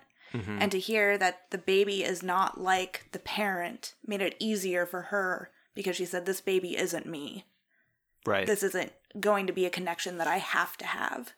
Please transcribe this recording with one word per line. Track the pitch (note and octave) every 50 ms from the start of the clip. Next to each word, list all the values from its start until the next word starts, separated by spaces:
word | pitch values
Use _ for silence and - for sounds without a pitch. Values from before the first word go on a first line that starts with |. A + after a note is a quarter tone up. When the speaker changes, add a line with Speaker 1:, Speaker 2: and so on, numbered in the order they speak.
| - _ _ _ - - -
Speaker 1:
Mm-hmm. | A#2+ G2+ G2+ G#3 G#2
Speaker 2:
And | - G3+
to | G3 F#3
hear | F#3 - A3 A3 G#3 G3+ G3+ G3+
that | F#3+ F3+ F3+ - - _
the | - F#3+
baby | - - F#3+ G3 G3+ G3+ G3+ G3 -
is | - F#3 F3 F#3
not | F#3 F3+ F#3 F#3+ - - -
like | F#3 F#3 F#3+ F#3 F#3 F#3 - - - -
the | - F#3
parent | - - - G#3 G#3+ G3+ F#3+ F3 F3 F3 - - - - - _ -
made | - G#3+ G3
it | G3 F3 - -
easier | - A3 G#3+ G3+ F#3 F#3+ F3 F3 F3+
for | F3 F#3 F3+ F3
her | - G3+ G3+ F#3+ F#3 F3 - F#3 - - _ _ _ _
because | - G3 F#3 F3
she | F3+ F#3
said, | E3+ - F3+ F3
"This | F#3 F#3+ -
baby | - - F#3+ F#3 F#3 F3 - -
isn't | F3+ F3 E3+ E3 -
me. | - E3 C#3+ C#3+ - - F#3+ - _ _ _ _ _ _ _ _ _ _ _ _ _ _ _ _
Speaker 1:
Right. | - G#2+ - G2 -
Speaker 2:
This | G#3+ G3 G3
isn't | F#3+ - F#3 E3+ - - _ _ _ - G#3
going | F#3+ G#3 G#3 G3+ F#3+ F#3
to | E3+
be | F#3 F3+
a | F3+
connection | - F#3 F3+ F3 E3+ - - F3+ F3+ F3
that | E3 D3+
I | E3+ F#3+
have | E3+ - - E3+ E3+ - - -
to | -
have | E3+ - - - - - - A#3+ - -